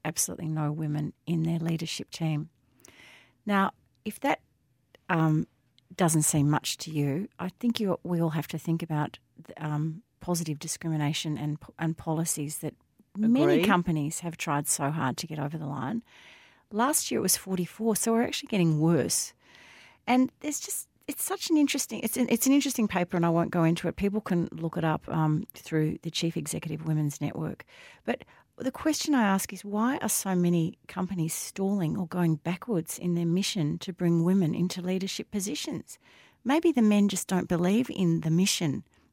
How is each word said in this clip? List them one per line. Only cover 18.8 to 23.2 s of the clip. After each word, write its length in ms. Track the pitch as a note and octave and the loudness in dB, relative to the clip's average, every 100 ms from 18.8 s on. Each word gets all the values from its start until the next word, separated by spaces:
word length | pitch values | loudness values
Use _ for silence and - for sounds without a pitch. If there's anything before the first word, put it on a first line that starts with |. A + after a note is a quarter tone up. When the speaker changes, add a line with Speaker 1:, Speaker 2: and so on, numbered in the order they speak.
Speaker 1:
worse. 520 | E3 E3 - - - _ _ - - - - _ - | 4 4 2 0 -2 _ _ -20 -20 -20 -20 _ 0
And 220 | B3+ C4 _ | 2 2 _
there's 200 | D4+ D4 | -8 -6
just, 280 | - - - _ - | -6 -8 -10 _ -12
it's 140 | - | -6
such 280 | - G4 - | -6 -4 2
an 60 | D#4 | 4
interesting, 440 | C#4+ C#4 - A3 | 4 2 -4 -4
it's 140 | A3+ B3+ | -4 0
an, 100 | A#3+ | 2
it's 180 | A#3 C4 | 4 6
an 60 | |
interesting 360 | C#4 C#4 B3 G#3 | 4 4 0 0
paper, 280 | F#3 F3 | 2 0
and 80 | F3+ | 2